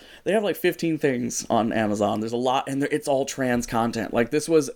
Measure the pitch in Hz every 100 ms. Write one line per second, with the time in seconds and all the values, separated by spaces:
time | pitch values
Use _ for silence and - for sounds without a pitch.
0 | - - - 208 208 156 180 165 170 156
1 | 147 123 120 - - 117 113 110 107 104
2 | 101 107 110 120 127 135 139 135 143 147
3 | 147 135 131 - 127 120 120 117 117 110
4 | 98 113 117 151 147 160 131